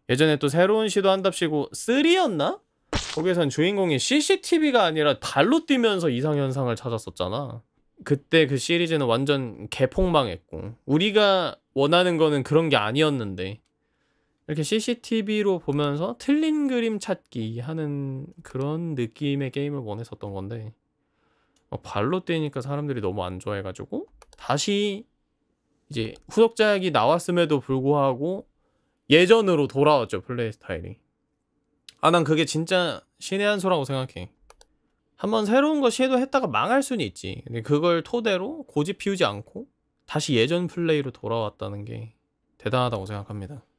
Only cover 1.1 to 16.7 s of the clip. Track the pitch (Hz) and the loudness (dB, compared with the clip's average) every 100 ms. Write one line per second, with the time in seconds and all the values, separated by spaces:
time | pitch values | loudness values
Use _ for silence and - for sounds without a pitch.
1.1 | 190 190 170 165 151 - - - 262 320 | 2 0 0 -2 -2 -4 -4 0 2 4
2.1 | 359 311 165 160 403 _ _ _ - - | 4 2 0 -2 -4 _ _ _ -6 -6
3.1 | - 175 175 147 - 170 202 180 135 - | -4 0 2 0 2 0 2 0 0 2
4.1 | 294 294 381 - 339 302 247 180 156 147 | 0 2 0 2 2 4 4 2 2 2
5.1 | 135 - 135 180 320 320 262 226 190 165 | 2 -2 2 4 2 2 2 4 2 0
6.1 | 123 151 147 135 131 123 113 123 113 - | 0 0 0 -2 -2 -2 -2 -4 -6 -8
7.1 | - 90 117 135 110 _ _ _ _ - | -6 -4 -4 -8 -14 _ _ _ _ -2
8.1 | 139 - 165 143 135 - 170 170 160 127 | -2 2 2 4 0 0 0 0 0 2
9.1 | 117 139 139 123 87 107 - 131 - 185 | 2 2 0 -2 -10 -12 -2 0 2 2
10.1 | 156 120 85 _ 80 - 117 - 147 208 | 2 2 -6 _ -12 -12 -12 0 2 2
11.1 | 208 208 190 156 - _ - 143 175 180 | 4 4 2 0 -6 _ 0 4 4 4
12.1 | 165 156 143 127 151 165 131 104 135 156 | 2 2 2 2 2 4 2 2 2 2
13.1 | 139 104 92 95 107 _ _ _ _ _ | 0 -4 -6 -8 -8 _ _ _ _ _
14.1 | _ _ _ - 156 147 220 214 240 - | _ _ _ -8 -6 0 -2 0 -6 -2
15.1 | 226 208 214 202 180 - 147 147 143 190 | -2 0 0 0 -2 -2 -2 0 -2 -4
16.1 | 240 - 294 311 302 277 | -4 0 2 2 0 0